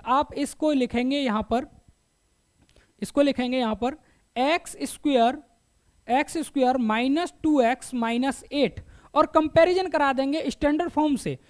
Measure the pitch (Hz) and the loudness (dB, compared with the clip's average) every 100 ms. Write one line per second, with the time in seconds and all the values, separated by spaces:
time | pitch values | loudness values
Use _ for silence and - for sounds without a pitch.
0 | - 269 285 - 285 - 311 285 247 240 | -2 0 0 -4 -6 -2 0 0 0 -2
1 | 254 285 262 208 208 233 294 - _ _ | -2 -2 -2 -2 -2 -4 -4 -14 _ _
2 | _ _ _ _ _ _ _ _ _ - | _ _ _ _ _ _ _ _ _ -12
3 | 202 - 285 247 247 254 226 214 240 311 | -6 2 2 2 -2 -2 -2 -2 -4 -6
4 | _ _ _ - 269 330 - - 277 - | _ _ _ -2 0 0 -4 -10 -10 -6
5 | 294 262 233 302 - _ _ _ _ _ | 0 2 2 0 -12 _ _ _ _ _
6 | - 254 294 330 - 285 247 262 220 220 | -2 -2 0 -4 -6 0 0 2 0 0
7 | 262 294 349 - 311 294 233 254 - 247 | 0 0 -2 -4 0 4 4 0 -6 -4
8 | 226 233 269 254 - 285 233 - - - | -2 -2 -2 -4 -6 -2 -2 -2 -18 -20
9 | - 285 320 320 311 330 330 359 370 311 | -6 0 2 2 2 4 4 4 0 0
10 | 277 262 269 311 294 - 294 302 349 - | 0 0 -2 -2 -4 -2 0 0 -2 0
11 | 302 269 - 131 _ | 0 0 -4 -8 _